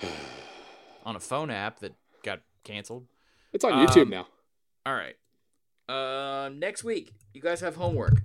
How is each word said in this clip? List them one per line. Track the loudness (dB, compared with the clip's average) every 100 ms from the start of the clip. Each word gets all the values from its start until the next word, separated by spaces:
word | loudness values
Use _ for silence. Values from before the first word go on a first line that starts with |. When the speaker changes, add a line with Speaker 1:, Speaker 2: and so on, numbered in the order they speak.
Speaker 1:
<sighs> | -10 -10 -12 -16 -18 -20 -20 -20 -20 -16
Speaker 2:
on | -12 -10
a |
phone | -6 -6 -4
app | -6 -6 -8
that | -14 -16 _ _
got | -12 -12 _ _
canceled. | -14 -12 -12 -14 -18 _ _ _ _
Speaker 1:
It's | -2
on | 2 6 8
YouTube | 8
Speaker 2:
Um, | 8
Speaker 1:
now. | 4 -8 _ _ _ _ _ -6
Speaker 2:
all |
right. | -4 -6 -12 _ _ _ _ _ _ -8
Uh, | -6 -4 -6 -6 -6 -6
next | -6 -6 -6
week, | -6 -6 -6 -16 -20
you | -6
guys | -4 -2
have | -4
homework. | -4 0 0 6 6